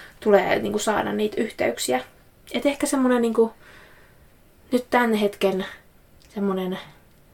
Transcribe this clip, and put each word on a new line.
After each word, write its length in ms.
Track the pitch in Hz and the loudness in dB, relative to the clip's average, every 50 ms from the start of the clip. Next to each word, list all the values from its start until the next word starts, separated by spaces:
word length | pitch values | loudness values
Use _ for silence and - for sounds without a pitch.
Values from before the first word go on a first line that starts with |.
| - - - - | -20 -20 -18 -4
tulee 400 | - 220 202 190 180 - - 208 | 2 4 4 4 4 2 0 0
niinku 200 | 220 202 208 214 | -2 -2 -4 -2
saada 340 | - 220 208 185 - 202 202 | -2 -2 -2 0 -2 -2 -2
niitä 280 | 208 214 208 - - | -2 -2 -2 -2 -4
yhteyksiä. 600 | 226 220 - - - 226 233 - - - 254 254 - - - - _ _ _ _ _ - - | -4 -4 -4 -2 -2 -2 -2 -4 -2 -2 -2 -2 -4 -8 -16 -20 _ _ _ _ _ -8 -6
Et 120 | 247 - | -2 0
ehkä 220 | 285 285 - - | 0 0 0 -2
semmonen 340 | 285 285 269 254 247 247 240 | -2 0 2 2 2 2 2
niinku, 320 | 233 233 220 226 226 220 - - - - - - - - - - - - _ - - _ _ _ _ _ _ _ - - | 2 2 2 2 2 2 0 -8 -20 -20 -20 -20 -20 -20 -20 -20 -20 -20 _ -20 -20 _ _ _ _ _ _ _ -4 -2
nyt 140 | 254 247 - - | -2 -2 0 0
tän 240 | - 247 240 226 220 | 2 2 2 2 2
hetken 520 | 208 208 202 - - - 190 196 185 185 - - - - - - - _ _ _ - - - - | 0 0 -2 -2 -2 -2 0 0 -2 -6 -8 -12 -18 -20 -20 -20 -20 _ _ _ -20 -20 -14 -6
semmonen 460 | 208 202 196 190 190 185 185 190 185 - - - - - _ _ _ _ _ | -4 -2 -2 -2 -2 -2 -4 -6 -8 -10 -16 -20 -20 -20 _ _ _ _ _